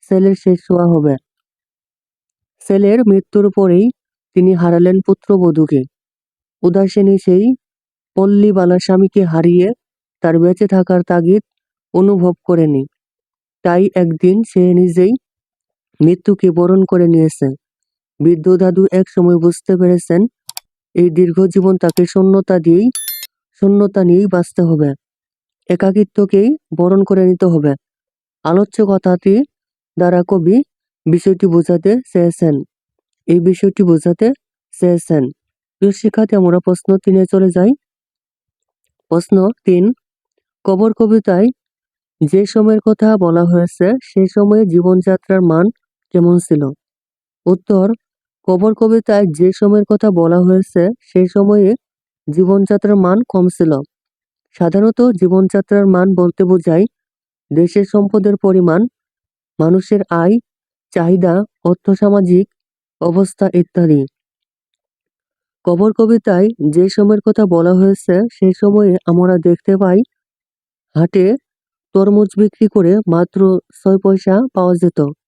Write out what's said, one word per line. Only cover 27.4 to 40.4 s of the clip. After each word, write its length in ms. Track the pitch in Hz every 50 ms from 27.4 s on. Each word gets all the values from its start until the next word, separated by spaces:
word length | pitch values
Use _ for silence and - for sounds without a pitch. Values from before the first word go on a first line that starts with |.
| - 180 170
হবে। 200 | 160 147 147 139 143 _ _ _ _ _ _ _ _ _ _ _ _ _
আলোচ্য 340 | 156 165 185 208 202 _ - 214 196 196
কথাটি 420 | 190 _ 185 180 175 _ 196 196 226 285 - _ _ _ _ _ _ _ _ _
দ্বারা 240 | - 180 175 180 175 175 180
কবি 280 | 202 190 165 170 196 254 285 _ _ _ _ _ _ _ _
বিষয়টি 400 | 160 160 175 - 196 190 180 - 190 165
বোঝাতে 360 | 170 165 - 180 170 165 190 214 254 254 _ _
চেয়েছেন, 420 | 185 175 170 170 - 180 165 156 139 151 _ _ _ _ _ _ _ _ _ _ _ _ -
এই 120 | 170 180 170 185
বিষয়টি 340 | 185 - - 196 190 - 202 180
বোঝাতে 360 | 170 160 - 175 175 _ - 226 277 _ _ _ _ _ _ _ _
চেয়েছেন। 480 | - - 180 175 170 - - 170 151 131 127 147 _ _ _ _ _ _ _ _ _ 190
প্রিয় 100 | 202 196 -
শিক্ষার্থী, 340 | - 220 - - 220 208 - 202
আমরা 180 | 185 175 175 180 -
প্রশ্ন 220 | - 180 - - - 190 190 _
তিনে 180 | - 190 190 185 180 -
চলে 160 | 190 190 185 175
যাই। 140 | 180 180 214 277 - _ _ _ _ _ _ _ _ _ _ _ _ _ _ _ _ _ _ _ _ _ _ _ _ _ _
প্রশ্ন 260 | 165 170 175 - - 190 185 202 240 _ _
তিন, 200 | - 185 175 185 220 254 _ _ _ _ _ _ _ _ _